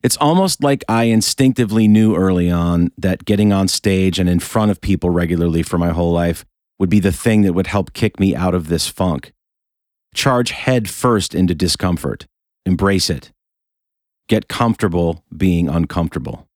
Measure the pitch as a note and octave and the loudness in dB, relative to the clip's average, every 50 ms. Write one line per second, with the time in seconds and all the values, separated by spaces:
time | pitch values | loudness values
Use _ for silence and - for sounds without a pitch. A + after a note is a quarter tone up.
0 | - B2+ - - C#3+ D3 E3 F#3 F#3+ F#3+ - - C#3 C#3+ C#3 - - - A2 A2+ | -6 -6 -4 -2 0 2 2 2 0 0 -2 -2 0 0 0 -2 -2 -2 -2 0
1 | A#2 A#2 A2+ A2 G#2 - - - C3+ C3 B2+ - A#2+ G2 G#2+ A2+ A2 G#2+ G#2+ A2 | 2 2 2 2 0 -2 -2 2 2 2 2 0 -2 0 2 2 4 6 6 6
2 | A2 A2 G#2 D#2+ F#2+ F#2+ F#2 F2+ F2 F2 E2+ E2+ E2+ E2+ F2 E2+ F2 E2+ _ - | 4 4 2 2 2 2 2 2 0 0 0 0 0 0 2 2 0 0 _ -4
3 | - F#2 F2+ - - - G#2 G2+ G#2+ G#2 G2 F#2+ F#2+ F#2 - - - G#2 F#2+ F#2+ | -2 -2 -2 -2 -2 -2 0 2 4 2 2 2 0 0 -2 -2 -2 0 0 2
4 | F#2+ F#2+ E2+ F#2+ F#2 F2+ F2+ E2+ - - - A2+ G#2+ G#2 G2 - - - F#2+ - | 0 0 0 0 0 2 2 0 -2 -2 -2 0 0 0 0 -2 -2 -2 -2 0
5 | - F2+ F2 F2 F2 E2 F2 E2 E2+ E2+ D#2+ E2 E2 - - E2+ E2+ F2 E2 E2 | 0 0 0 0 0 0 0 0 0 0 0 0 -2 -2 -2 -2 0 0 0 0
6 | F2 E2+ E2+ E2+ E2+ E2+ E2 - - _ _ _ _ _ _ _ G2 F2+ F#2 G#2 | 0 0 0 0 0 0 -2 -4 -8 _ _ _ _ _ _ _ -2 2 2 2
7 | F2+ G2 E2 - - A#2+ A2 G#2+ G2+ F#2+ E2+ F2+ F#2+ - - G#2 F#2 - - - | 2 2 -2 0 0 2 2 4 4 2 2 0 -2 -2 -2 -4 -4 -4 -4 -2
8 | - G#2+ - - F#2+ F#2+ C#2+ B1 F2+ F#2 F2 F2+ E2 D#2 E2+ D#2+ - - - - | -2 -2 0 0 0 0 0 0 0 0 0 -2 -2 -2 -2 -2 -2 -6 -4 -2
9 | F#2 F#2 D#2+ C2 - - _ _ _ _ _ _ _ _ _ _ _ _ _ _ | -2 -2 -2 -4 -8 -12 _ _ _ _ _ _ _ _ _ _ _ _ _ _
10 | _ _ _ - - C#3 B2+ B2 B2 - - - - - C3 B2 A2 G2 - - | _ _ _ -6 -2 0 0 0 0 -2 -4 -4 -2 0 0 0 -2 -4 -8 -2
11 | - B2+ A#2 G#2 F2+ - - - F#2 F2 F2 D2+ F#2 F2 - - - F2+ F2 E2 | 0 0 0 0 -2 -4 -2 0 0 0 0 0 -2 -2 -2 -2 -2 -2 -2 -2
12 | - C2+ A1 - - _ _ _ _ _ _ _ _ F#2 F#2 E2 G2 G2 G2 F#2 | -4 -8 -8 -8 -12 _ _ _ _ _ _ _ _ -2 -2 2 2 2 2 2
13 | - - E2 C2+ - - _ _ _ _ _ _ _ _ _ _ _ _ _ _ | 0 -2 -4 -6 -8 -18 _ _ _ _ _ _ _ _ _ _ _ _ _ _
14 | _ _ _ _ _ - A2+ G#2+ - _ - - A#2+ A#2 G#2+ - - G2 E2 F2 | _ _ _ _ _ -2 -2 -2 0 _ -4 -2 0 0 0 0 -2 0 0 0
15 | E2+ E2 E2 E2 _ _ - D#2 F#2+ F#2 F2 E2+ F2 D2+ D2+ E2 E2 - - F2 | 0 0 -2 -6 _ _ -6 -2 0 2 2 2 0 0 0 -2 -2 -2 -2 -4
16 | E2 - - C#2 B1 A#1+ B1+ - - _ _ | -4 -2 -4 -8 -8 -8 -12 -12 -16 _ _